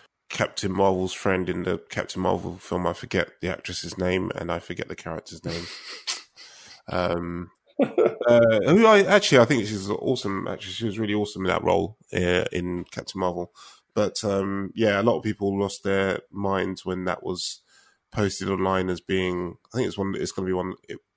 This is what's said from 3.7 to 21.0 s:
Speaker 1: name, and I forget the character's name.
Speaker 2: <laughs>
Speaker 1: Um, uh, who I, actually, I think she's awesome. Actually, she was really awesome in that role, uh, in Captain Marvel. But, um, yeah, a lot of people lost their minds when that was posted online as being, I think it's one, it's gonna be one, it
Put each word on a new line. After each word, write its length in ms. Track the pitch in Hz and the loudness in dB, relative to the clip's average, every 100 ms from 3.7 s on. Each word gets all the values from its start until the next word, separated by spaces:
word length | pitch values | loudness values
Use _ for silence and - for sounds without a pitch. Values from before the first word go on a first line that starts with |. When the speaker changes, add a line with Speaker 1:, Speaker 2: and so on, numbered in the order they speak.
| 90 85 - | -8 -8 -4
Speaker 1:
name, 320 | 90 92 92 - | 0 0 -2 -4
and 160 | 85 | -6
I 80 | 85 | -6
forget 280 | - 87 - | -6 -10 -10
the 60 | 85 | -10
character's 480 | 90 80 - 82 85 | -10 -10 -12 -12 -8
name. 220 | 85 85 | -8 -10
Speaker 2:
<laughs> 40 | - - - - - - - - - - - - | -14 -14 -12 -8 -8 -10 -20 -20 -20 -20 -20 -6
Speaker 1:
Um, 600 | 90 87 87 85 87 87 _ _ - | -2 0 -2 -4 -6 -10 _ _ -2
uh, 760 | 269 - - - 120 120 117 110 98 | 0 2 0 2 4 6 6 6 6
who 200 | 190 220 | 6 8
I, 180 | 208 | 8
actually, 360 | 185 202 - 135 | 8 4 6 6
I 60 | 117 | 8
think 200 | 135 104 | 4 0
she's 240 | 107 95 | -4 -4
awesome. 580 | - - 127 101 98 85 | -2 0 -2 -2 -4 -4
Actually, 260 | 92 95 | -8 -10
she 120 | 92 113 | -6 -4
was 140 | 101 | -2
really 140 | 107 | 0
awesome 300 | 104 104 95 | 0 -2 -2
in 40 | 92 | 0
that 140 | 87 | 2
role, 340 | 90 90 90 - _ | 2 2 0 -8 _
uh, 320 | - 87 90 - | -2 2 2 0
in 320 | 87 90 87 - | -4 -4 -6 -8
Captain 280 | - - 95 | -10 -10 -4
Marvel. 320 | 92 87 87 - - - _ - | -2 -2 -6 -12 -20 -20 _ -2
But, 280 | 101 - | -2 -2
um, 480 | 104 98 98 98 98 - | -2 0 0 -2 -4 0
yeah, 260 | 110 101 | 2 4
a 20 | |
lot 140 | 113 85 | 2 2
of 60 | |
people 340 | 110 107 101 98 | 0 -2 0 0
lost 240 | 101 - | 0 -2
their 360 | 98 98 98 - - | 0 2 2 0 -4
minds 540 | 101 101 98 92 92 92 | -4 -2 0 -2 -4 -6
when 200 | 92 90 | -4 -2
that 180 | - | -4
was 380 | - 90 - - _ _ _ _ _ | -4 -6 -6 -10 _ _ _ _ _
posted 380 | - 101 - 95 | 0 0 0 -2
online 400 | 95 95 95 92 | 0 2 2 0
as 120 | 87 | -2
being, 540 | - 95 92 90 87 - _ | -2 0 0 -2 -6 -10 _
I 40 | 123 | -4
think 100 | 101 | -2
it's 100 | 92 | -2
one, 180 | 98 - | -4 -2
it's 160 | 85 | -4
gonna 140 | - 92 | -4 -2
be 60 | |
one, 200 | 92 92 - - | -2 -2 -8 -12
it 120 | - | -16